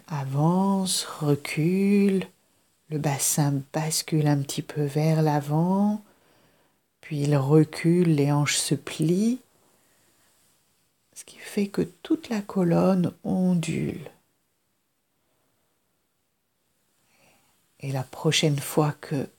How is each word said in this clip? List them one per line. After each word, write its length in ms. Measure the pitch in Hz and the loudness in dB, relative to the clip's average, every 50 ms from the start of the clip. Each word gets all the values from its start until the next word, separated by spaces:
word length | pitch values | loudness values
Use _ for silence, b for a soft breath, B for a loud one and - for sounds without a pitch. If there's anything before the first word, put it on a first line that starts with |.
| - - | -10 -8
avance, 960 | 165 143 135 135 135 139 151 165 175 185 190 196 196 190 190 185 185 - - | -8 -6 -6 -4 0 2 2 4 4 2 2 2 0 0 -2 -2 -4 -4 -6
recule, 1200 | - - - 156 147 147 143 - - - - 151 170 185 190 196 196 202 202 196 202 190 190 180 - - _ _ _ _ _ _ _ _ _ _ - | -8 -8 -4 0 0 0 0 -2 -4 -4 -2 0 0 2 2 2 4 4 4 4 4 2 0 -2 -6 -10 _ _ _ _ _ _ _ _ _ _ -8
le 80 | 151 147 | -6 -4
bassin 640 | 147 151 139 131 - - - - 151 143 143 139 135 - | -2 -2 -2 0 -2 0 0 2 2 2 0 -2 -4 -6
bascule 540 | - 156 156 156 156 - - - - 156 151 | -6 -4 -4 -2 -4 -4 -4 -2 -2 0 2
un 160 | 147 147 143 | 2 2 2
petit 220 | 139 - - - 160 | 0 -4 -6 -8 -8
peu 200 | - - 147 147 | -6 -4 -4 -4
vers 380 | 143 135 151 151 160 160 156 | -2 0 0 2 2 2 2
l'avant, 800 | 156 156 147 147 139 143 147 156 170 180 185 196 202 208 214 214 b b b b b b b b b b b b b b b b _ _ _ _ | 2 2 2 0 0 0 0 0 2 2 2 2 0 0 -2 -4 b b b b b b b b b b b b b b b b _ _ _ _
puis 200 | - - 156 147 | -12 -8 -6 -2
il 140 | 143 143 147 143 | 0 2 2 2
recule, 800 | 131 139 151 156 156 151 - - - 165 170 180 180 170 160 | 2 4 4 4 4 4 0 -2 0 2 2 4 4 4 4
les 160 | 143 139 143 | 2 2 2
hanches 260 | 147 143 147 139 - - | 2 2 0 0 0 -2
se 160 | - - 147 | -2 -2 -2
plient, 680 | 135 - - - - 156 156 175 185 214 226 247 254 - _ _ _ _ _ b b b b b b b b b b b b b _ _ _ _ _ _ _ _ _ _ _ _ _ _ _ _ | -4 -4 -6 -6 -2 0 0 2 2 0 0 -2 -2 -6 _ _ _ _ _ b b b b b b b b b b b b b _ _ _ _ _ _ _ _ _ _ _ _ _ _ _ _
ce 100 | - - | -20 -20
qui 140 | - - - | -20 -20 -20
fait 300 | - - - - 202 196 | -18 -8 -4 -4 -4 -2
que 160 | - - 175 | -2 -4 -4
toute 460 | 175 - _ - - 320 311 - - | -4 -6 _ -6 -4 -4 -4 -4 -4
la 120 | 233 208 | -6 -6
colonne 720 | 202 - - 196 180 170 165 170 180 185 190 185 175 - - - - | -6 -4 -2 0 2 2 4 4 4 4 2 2 0 0 -2 -6 -6
ondule. 880 | - 190 185 185 185 180 170 160 160 160 - 147 143 - - 151 - - _ _ _ _ _ _ _ _ _ _ _ _ _ _ _ _ _ _ _ _ _ _ _ _ _ _ _ _ _ _ _ _ _ _ _ _ _ _ _ _ _ _ _ _ _ _ _ _ _ _ _ _ _ _ _ _ _ b b b b b b b b b b b b _ _ _ _ | -4 -2 0 2 2 2 0 0 -2 -4 -4 -4 -4 -6 -8 -12 -16 -18 _ _ _ _ _ _ _ _ _ _ _ _ _ _ _ _ _ _ _ _ _ _ _ _ _ _ _ _ _ _ _ _ _ _ _ _ _ _ _ _ _ _ _ _ _ _ _ _ _ _ _ _ _ _ _ _ _ b b b b b b b b b b b b _ _ _ _
Et 100 | - 139 | -8 -6
la 100 | 135 135 | -6 -6
prochaine 560 | 131 - - - - 160 151 - - 156 143 139 | -6 -8 -8 -4 0 0 2 2 2 2 2 0
fois 380 | - - - - 156 147 143 - | -4 -2 0 0 0 0 -2 -6
que 260 | - - 156 139 - - - | -8 -6 -6 -6 -6 -6 -10